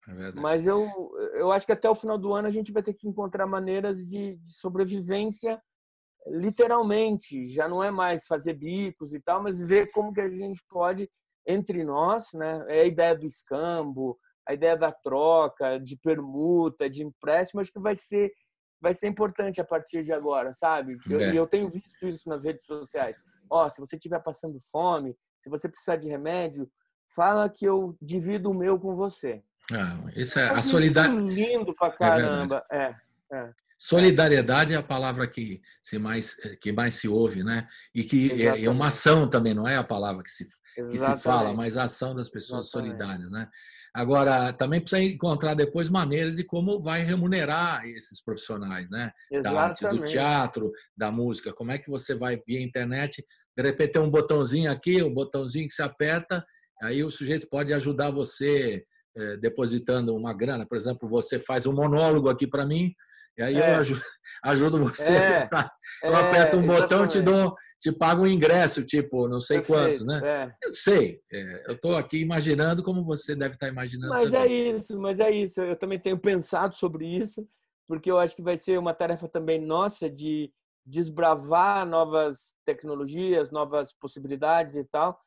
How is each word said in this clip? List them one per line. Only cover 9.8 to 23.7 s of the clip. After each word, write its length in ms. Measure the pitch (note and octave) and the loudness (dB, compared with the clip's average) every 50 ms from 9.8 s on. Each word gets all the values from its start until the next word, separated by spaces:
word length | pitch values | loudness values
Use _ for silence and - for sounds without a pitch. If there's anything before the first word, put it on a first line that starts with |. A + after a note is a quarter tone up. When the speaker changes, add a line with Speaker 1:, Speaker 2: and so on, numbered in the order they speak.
| G3+ G#3 | 4 2
Speaker 2:
como 220 | - G#3+ G#3 G#3+ G3+ | -2 -2 -2 -2 -2
que 80 | G#3 | -4
a 60 | G3 | -4
gente 340 | F#3+ F#3 F#3 G3 G3 G3 F3+ _ _ | -4 -6 -6 -8 -8 -10 -12 _ _
pode, 380 | G3 F3+ F3 F3+ F#3 F#3 G3+ - _ _ _ _ _ _ _ | -4 -2 0 0 -2 -4 -6 -10 _ _ _ _ _ _ _
entre 380 | - F3+ G3+ G#3 - F#3+ F3 E3 | -2 -2 -2 -2 -4 -4 -4 -4
nós, 420 | D3 C#3 D3 D#3+ F3 G#3+ A#3 A3 - - | -2 0 0 2 2 2 0 -2 -8 -10
né? 320 | D#3+ D3+ D#3 D#3+ D#3+ D3+ | -8 -6 -6 -6 -6 -6
É 140 | A2+ D3+ D#3 | 0 4 6
a 40 | E3 | 6
ideia 300 | F3 E3 D#3 E3+ E3+ E3 | 6 6 4 4 4 4
do 100 | D#3 D3+ | 2 -2
escambo, 920 | D#3 - - _ _ C3+ C#3+ D#3+ E3+ E3+ E3 D#3 C#3+ C3+ C3 C3 B2+ A#2+ _ _ _ _ _ _ | -10 -12 -12 _ _ -6 -4 -2 -2 -2 -4 -4 -6 -6 -4 -4 -6 -6 _ _ _ _ _ _
a 60 | - C#3+ | -8 -4
ideia 220 | C#3+ D#3 E3 E3 | 2 4 2 4
da 160 | D#3+ E3 D#3+ | 4 2 -2
troca, 840 | D#3 - _ C#3+ C3 C3+ D3 D#3+ E3 E3 D#3 C#3 - _ C#3+ C3 C3 C3 | -2 -4 _ -4 0 2 4 6 6 6 4 4 0 _ -4 -2 -2 -4
de 160 | C3+ B2+ C#3 | -6 -12 -16
permuta, 920 | C3 _ D#3+ D#3+ D#3 D3+ C3+ C3+ C#3+ D3+ E3+ F3 F3 E3 D#3+ - _ D3 C3+ | -4 _ 0 0 0 -2 -8 -6 -4 0 2 2 2 2 0 -2 _ -4 -4
de 140 | C3+ C#3+ D3+ | -4 -6 -10
empréstimo, 580 | D3+ - _ - D3 D3+ E3+ F#3 F3+ - G#3 | -12 -12 _ -2 0 2 2 0 -2 -4 -8
acho 100 | G3 F#3 | -8 -8
que 80 | _ G#3 | _ -6
vai 160 | F#3+ G#3+ G#3 | -4 -4 -4
ser, 360 | F#3 - - G#3 G3+ G3+ G3 G3+ _ _ _ _ _ _ _ _ _ | -4 -8 -4 -2 -2 -2 -2 -4 _ _ _ _ _ _ _ _ _
vai 120 | - F3 F3+ | -2 -2 -2
ser 140 | F3+ - | 0 -4
importante 540 | G3+ G3+ G#3 G#3+ G3+ F3+ - G3+ G3 F#3 F#3 | -6 -2 -2 -2 -4 -2 -4 -6 -4 -4 -6
a 40 | E3 | -4
partir 380 | - E3+ D#3+ D#3 _ - E3 D#3+ | -2 -2 -4 -4 _ -8 -8 -4
de 80 | D3+ D#3+ | -2 -4
agora, 380 | D3+ D3 D3 C#3+ C3+ B2 C3 B2+ | -2 -2 -2 -2 -2 -2 -4 -6
sabe? 440 | - E3+ D#3+ D#3+ D3+ C3+ C3 B2+ B2 - - | -2 0 0 0 0 -2 -6 -10 -12 -8 -4
Eu, 100 | - D3+ | -2 0
Speaker 1:
É. 140 | G3+ F#3+ E3 | 0 2 2
Speaker 2:
e 40 | |
eu 80 | E3 E3 | 2 2
tenho 240 | D#3+ - G3+ G#3 F#3+ | 2 0 0 0 -2
visto 380 | E3 F#3 - _ _ _ - | -6 -10 -14 _ _ _ -8
isso 200 | F#3 E3+ D#3+ _ E3 | -8 -8 -8 _ -8
nas 160 | D#3 C#3+ C#3 | -8 -6 -6
redes 200 | D#3+ D#3+ D#3+ - | -6 -8 -8 -10
sociais. 500 | - D3+ D3+ C#3+ - - D3+ C3 A#2 A2 _ _ _ _ _ _ _ | -12 -12 -12 -12 -10 -6 -4 -4 -4 -6 _ _ _ _ _ _ _
"Ó, 200 | D3 E3 D#3+ | 2 2 2
se 100 | D3 | 2